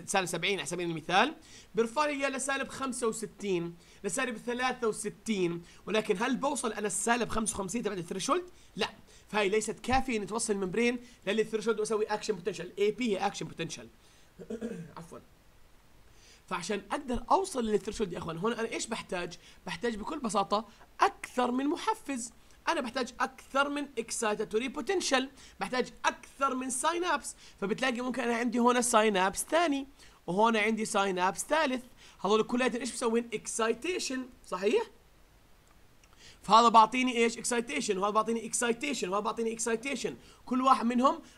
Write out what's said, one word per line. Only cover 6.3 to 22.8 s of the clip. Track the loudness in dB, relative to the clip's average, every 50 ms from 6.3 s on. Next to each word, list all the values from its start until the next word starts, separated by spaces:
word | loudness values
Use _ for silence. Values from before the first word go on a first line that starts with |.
| 0 0
بوصل | 0 -2 -2 -2 -4 -4 -4
أنا | -2 -4 -2
السالب | -2 -2 0 2 2 2 0 0
خمسة | 0 -2 -2 -2 -2
وخمسين | -4 -6 -4 -4 -4 -2
تبعت | -2 -4 -4
الثريشولد؟ | -6 -6 -6 -4 0 0 0 0 0 -4 -14 -20 -20 -14 -4
لا، | -4 -4 -4 -4 -10 -20 -20 -20 -20 -18 -4
فهي | -2 0 2 2
ليست | 2 2 0 0 -6 -6
كافية | -2 2 2 2 2 2 0 -2
إني | -2
توصل | -2 -4 -4 0 0 0
الممبرين | 0 0 0 0 2 2 2 2 0 -6 -14 -20 -8 -4 0
للثريشولد | 0 2 0 0 -2 -2 0 0 0 0
وأسوي | 0 0 0 0 0
أكشن | 0 -2 -2 -2 -4 -4
بوتنشال، | -4 -4 -6 -6 -6 -10 -10 -2 0
اي | 0 0
بي | 2 0 0 0
هي | 0 0 0
أكشن | -2 -2 -4 -8
بوتنشال. | -10 -8 -8 -8 -8 -8 -12 -14 -18 -20 -20 -20 -20 -20 -20 -20 -20 _ -20
<clears throat> | -12 -12 -10 -8 -8 -8 -8 -10 -12 -14 -16 -16
عفوا. | -16 -16 -18 -20 -20 -20 -20 -20 _ -20 -20 -20 -20 -20 -20 -20 -20 -20 -20 -20 -20 -20 -20 -20 -20 -20 -20 -20 _ -10
فعشان | -8 -8 -4 -4 -4 -6 -4 -6
أقدر | -8 -8 -4 -4 -6 -6 2 2
أوصل | 2 2 2 0 -2 -4 -2
للثريشولد | 0 0 0 -2 -4 -4 -4 -4 -4 -4
يا | -8
إخوان، | -8 -8 -6 -4
هون | -2 -2 -2
أنا | -2 -4 -4
إيش | -4 -6 -6 -6
بحتاج؟ | -8 -8 -8 -8 -8 -6 -6 -8 -10 -14 -18 -20 -20 -16 -12
بحتاج | -12 -10 -4 -4 -4 -4
بكل | -4 -6 -8 -8 -6
بساطة | -4 -2 0 0 0 2 0 -2 -2 -4 -12 -20 -20 -20 0 2
أكثر | 2 2 2 -2 -10 -6 -2 0 0 0
من | 0 0 0 0
محفز. | -2 -2 -2 -2 -4 -4 -4 -6 -6 -6 -8 -10 -14 -18 -20 -20 -20 -6 -4 -2
أنا | -2 0